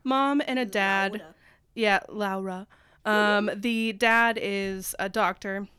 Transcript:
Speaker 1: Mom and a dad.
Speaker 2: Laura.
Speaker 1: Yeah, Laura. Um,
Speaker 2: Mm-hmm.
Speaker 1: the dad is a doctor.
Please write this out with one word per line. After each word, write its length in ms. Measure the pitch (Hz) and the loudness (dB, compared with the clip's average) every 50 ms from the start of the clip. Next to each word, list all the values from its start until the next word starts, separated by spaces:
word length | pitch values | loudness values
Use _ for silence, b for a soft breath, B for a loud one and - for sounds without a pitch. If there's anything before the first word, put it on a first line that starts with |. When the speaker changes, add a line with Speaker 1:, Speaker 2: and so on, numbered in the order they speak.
| - | -2
Speaker 1:
Mom 380 | 262 262 269 269 277 285 285 294 | 0 2 2 2 2 2 0 0
and 120 | - 254 262 | 0 -2 -2
a 80 | 247 | -2
dad. 460 | 196 196 208 196 196 196 196 196 196 202 214 | -2 0 0 2 2 2 2 0 0 -2 -6
Speaker 2:
Laura. 140 | 156 160 - b b b b b b _ - | -10 -12 -20 b b b b b b _ -4
Speaker 1:
Yeah, 260 | 233 220 208 196 - - - | 0 2 2 2 2 0 -2
Laura. 560 | - 214 208 196 190 190 196 190 180 185 202 - b b b b b b b | -6 -4 -4 -2 -2 -4 -6 -6 -8 -10 -12 -16 b b b b b b b
Um, 420 | 214 214 214 208 208 208 208 208 208 | 0 2 4 4 4 4 2 2 0
Speaker 2:
Mm-hmm. 120 | - 208 | -2 -2
Speaker 1:
the 320 | 202 240 226 226 226 226 214 | -2 -2 -2 0 -2 -2 -2
dad 440 | 202 240 226 226 233 233 233 226 220 | 2 2 4 6 6 4 4 2 0
is 540 | - 202 196 196 196 196 190 190 185 - - - | -2 -4 -4 -4 -4 -4 -6 -6 -8 -8 -6 -6
a 100 | 190 196 | -6 -4
doctor. 580 | - 226 202 180 190 - - 202 190 202 202 - _ | -2 0 0 0 -2 -4 -6 -8 -6 -6 -8 -10 _